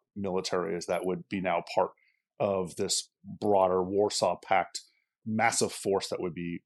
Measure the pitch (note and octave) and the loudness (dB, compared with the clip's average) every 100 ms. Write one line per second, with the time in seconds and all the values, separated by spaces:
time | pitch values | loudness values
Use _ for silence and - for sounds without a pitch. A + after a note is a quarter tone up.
0 | _ G2+ G2 F#2 F#2 F#2 F2 F2 F2+ F2+ | _ -8 -4 -2 0 -2 -2 -4 -2 -2
1 | F2+ F2+ - G2 F#2 F2 - - F2+ - | -2 -4 -4 -4 0 -2 0 0 -2 -4
2 | _ _ _ - G#2 G2 F2+ D#2 F#2+ - | _ _ _ -2 0 0 -2 -4 -2 -2
3 | - _ G2 G2+ G#2 G2 F#2 F#2 F#2 G2 | -4 _ -18 -4 2 6 6 4 2 2
4 | G#2 - F#2+ F2 - F#2+ E2+ - - _ | 2 2 0 -2 0 2 2 -6 -18 _
5 | _ _ A2+ A2 A2+ - G#2 - G#2 F#2+ | _ _ -4 0 2 2 0 -2 0 0
6 | - F#2+ F2+ F2 F2 E2+ | 0 -4 -4 -4 -6 -8